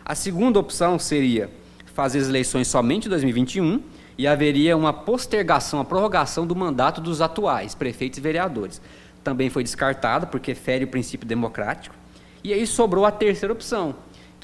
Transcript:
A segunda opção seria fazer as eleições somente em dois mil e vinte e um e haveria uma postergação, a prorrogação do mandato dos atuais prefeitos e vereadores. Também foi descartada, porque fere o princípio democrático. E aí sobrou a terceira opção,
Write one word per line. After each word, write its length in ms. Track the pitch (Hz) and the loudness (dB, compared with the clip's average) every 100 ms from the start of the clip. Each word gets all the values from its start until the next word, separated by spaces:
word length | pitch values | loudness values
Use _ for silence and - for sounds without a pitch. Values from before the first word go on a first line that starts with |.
A 100 | - | -8
segunda 460 | 160 202 175 247 202 | -6 -4 0 4 4
opção 400 | 196 - 175 175 | 2 0 2 2
seria 500 | - 151 131 113 98 - - - - | 0 2 4 2 0 -8 -20 -20 -14
fazer 340 | - 139 139 | -2 0 0
as 80 | 135 | 0
eleições 400 | 131 127 135 123 | 0 0 0 0
somente 400 | 135 120 175 226 | 2 2 2 0
em 20 | |
dois 140 | 185 | 0
mil 80 | 135 | 0
e 20 | |
vinte 220 | 117 127 196 | 2 0 2
e 60 | |
um 200 | 165 220 - - - - | 2 0 -4 -18 -18 -2
e 100 | 135 | 2
haveria 500 | 147 151 143 156 165 | 4 4 4 4 4
uma 160 | 156 | 2
postergação, 840 | 143 - 240 - 214 175 151 - 147 | -2 -2 -4 0 0 4 2 2 -4
a 60 | 135 | -2
prorrogação 600 | 185 208 185 143 - 170 | 0 2 2 0 -2 -2
do 100 | 175 | -2
mandato 460 | 180 131 135 165 | -2 2 2 0
dos 200 | 165 156 | -4 0
atuais 520 | 160 160 202 127 101 | 0 0 0 0 -4
prefeitos 440 | - 131 113 131 139 | -6 -6 -4 -6 -6
e 40 | |
vereadores. 600 | 147 160 190 123 95 - - - - - | -4 -2 -2 -4 -8 -10 -20 -20 -20 -10
Também 260 | - 127 131 | -4 0 0
foi 140 | 131 | 0
descartada, 640 | 120 - 135 135 120 127 170 | -4 -2 -2 0 2 0 0
porque 260 | 131 131 | -6 -6
fere 320 | 123 - 131 131 | -6 -2 -2 -2
o 20 | |
princípio 400 | 131 120 - 117 | -4 -6 -6 -4
democrático. 680 | 113 117 - 104 147 - - - - - - | -2 -4 -4 -6 -6 -10 -20 -20 -20 -20 -12
E 100 | 190 | -4
aí 140 | 202 226 | -2 0
sobrou 380 | - 220 180 208 | 2 2 6 4
a 60 | |
terceira 400 | 208 214 196 196 | 4 2 2 -2
opção, 440 | 226 - 226 165 131 - - - - | -4 -4 -4 -4 -6 -14 -20 -20 -8